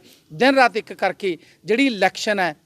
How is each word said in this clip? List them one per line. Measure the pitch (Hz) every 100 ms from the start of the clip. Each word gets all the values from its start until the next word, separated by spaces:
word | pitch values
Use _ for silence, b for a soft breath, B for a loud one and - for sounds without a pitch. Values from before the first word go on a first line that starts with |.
| b b b
ਦਿਨ | 156 254
ਰਾਤ | 269 240 196
ਇੱਕ | -
ਕਰਕੇ | 190 190 180 196 165 b b
ਜਿਹੜੀ | 160 226 277
ਇਲੈਕਸ਼ਨ | 208 185 - - 202
ਹੈ | 175 147